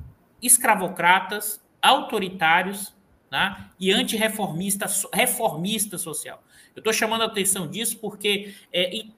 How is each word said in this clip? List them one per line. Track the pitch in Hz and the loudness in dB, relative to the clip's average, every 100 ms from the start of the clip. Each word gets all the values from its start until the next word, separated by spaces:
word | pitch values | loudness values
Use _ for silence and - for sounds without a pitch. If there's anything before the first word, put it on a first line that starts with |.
| - - _ _ | -20 -20 _ _
escravocratas, | 240 - 240 196 180 - 170 185 185 208 - - _ _ | 2 4 4 4 0 2 4 4 2 -6 -6 -10 _ _
autoritários, | 196 269 - 220 190 185 160 175 185 196 - - _ _ _ | 4 4 2 -4 -4 0 2 4 2 -6 -12 -16 _ _ _
né, | 139 190 196 - - | -2 -2 -4 -16 -4
e | 185 | 0
antirreformista, | 220 254 214 220 220 180 156 196 196 196 | 2 0 0 0 0 -4 -4 -4 -4 -2
so-, | - - | -4 -2
reformista | 185 247 - 220 151 185 220 214 170 | 2 2 2 -2 -2 -2 -2 -2 -6
social. | 160 147 131 120 _ - - | -8 -8 -10 -14 _ -20 -20
Eu | - | -6
tô | 220 | -2
chamando | 220 220 226 | 0 0 0
a | 220 | 0
atenção | 214 185 202 160 | 0 0 -2 -4
disso | 208 226 - | -4 -4 -4
porque, | 208 208 208 196 202 - - | -8 -4 -2 -2 -4 -16 -6
é, | 175 185 226 | -2 -2 -4
e | 214 | -10